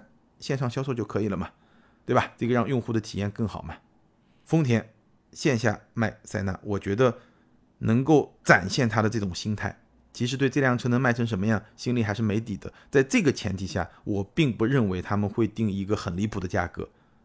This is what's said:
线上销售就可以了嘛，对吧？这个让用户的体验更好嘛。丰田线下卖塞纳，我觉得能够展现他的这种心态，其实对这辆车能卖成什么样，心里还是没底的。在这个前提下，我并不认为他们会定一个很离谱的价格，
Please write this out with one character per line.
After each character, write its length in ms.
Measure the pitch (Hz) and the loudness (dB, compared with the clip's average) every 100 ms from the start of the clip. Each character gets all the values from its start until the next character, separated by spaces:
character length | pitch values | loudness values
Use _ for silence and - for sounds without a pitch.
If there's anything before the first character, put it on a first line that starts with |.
| - _ _ _ | -6 _ _ _
线 180 | - 135 | -4 -2
上 120 | 127 | -2
销 140 | 123 | -4
售 100 | 135 | -4
就 100 | 117 | -4
可 180 | 104 104 | -2 -2
以 60 | 107 | 0
了 80 | 92 | -2
嘛， 140 | 92 - _ _ _ _ - | -6 -12 _ _ _ _ 0
对 100 | 123 | 2
吧？ 180 | - - | 2 -2
这 80 | 117 | 0
个 80 | |
让 140 | 123 104 | 2 2
用 120 | 127 | -2
户 120 | 110 | 0
的 60 | 110 | -2
体 180 | - - | -2 -4
验 140 | 101 | -4
更 160 | 101 107 | -2 -4
好 140 | 82 | -6
嘛。 140 | 76 - _ _ _ _ _ _ | -10 -14 _ _ _ _ _ _
丰 200 | - 165 | 0 2
田 300 | 139 113 - _ _ _ _ | 4 2 0 _ _ _ _
线 260 | - 160 120 | -4 0 2
下 220 | 113 - - | 0 -2 -6
卖 260 | - 110 - | -4 -2 -4
塞 180 | - 104 | -8 -6
纳， 160 | 98 90 | -4 -4
我 160 | 104 98 | -4 -4
觉 180 | 95 104 | -2 2
得 240 | 127 117 - _ _ _ _ - | 2 2 -10 _ _ _ _ -4
能 240 | 113 117 | 2 2
够 340 | 135 151 - _ | 6 6 4 _
展 260 | - 120 92 | 4 4 4
现 180 | - 120 | -2 0
他 140 | 113 | 2
的 80 | 107 | 0
这 100 | 113 | 0
种 140 | 101 | -6
心 220 | 90 107 104 | -6 -6 -4
态， 260 | 113 - _ _ _ | -4 -8 _ _ _
其 160 | - 123 | -6 -4
实 80 | 131 | 0
对 140 | 135 | 0
这 100 | 143 | 2
辆 180 | 131 123 | 2 2
车 120 | 127 | 2
能 100 | 120 | 2
卖 140 | 131 | 2
成 120 | 117 117 | 0 0
什 140 | 98 | 0
么 60 | 104 | 0
样， 180 | 107 - - | 0 -2 -10
心 180 | 127 123 | -4 -2
里 80 | |
还 100 | 107 | 0
是 80 | 104 | 0
没 180 | 113 104 | 0 0
底 180 | 113 98 | -2 -8
的。 140 | - - - | -10 -16 0
在 120 | 143 | 2
这 200 | 135 240 | 2 2
个 100 | 156 | 2
前 240 | - 104 95 | 0 -2 -4
提 100 | 95 | -4
下， 240 | 101 85 - | -4 -6 -8
我 200 | - 101 | -6 -4
并 320 | 98 - 147 101 | -2 0 0 2
不 100 | 113 | 0
认 240 | 139 104 | 2 0
为 120 | 90 | -2
他 140 | - 104 | -4 -2
们 140 | 101 | -2
会 180 | 107 110 | 0 -2
定 240 | - 110 | 0 -2
一 140 | 98 98 | -2 -2
个 100 | 104 | -4
很 200 | 101 90 | -4 -4
离 100 | 107 | -2
谱 120 | 104 | -4
的 80 | 90 | -4
价 200 | 101 85 | -2 -4
格， 220 | - 90 _ _ _ | -6 -12 _ _ _